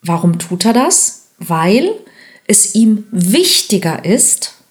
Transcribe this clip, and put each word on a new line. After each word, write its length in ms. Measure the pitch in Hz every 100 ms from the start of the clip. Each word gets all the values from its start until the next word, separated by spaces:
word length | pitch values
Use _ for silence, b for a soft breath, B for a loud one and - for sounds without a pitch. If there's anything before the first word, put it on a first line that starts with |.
warum 360 | 170 170 180 170
tut 280 | - 180 220
er 80 |
das? 540 | 233 285 - - - _ _
Weil 520 | 170 160 170 220 349 440 B B B B _
es 280 | 220 -
ihm 300 | 214 220 214 -
wichtiger 960 | 180 175 262 370 - - 202 175 160
ist 480 | 156 233 - - - - _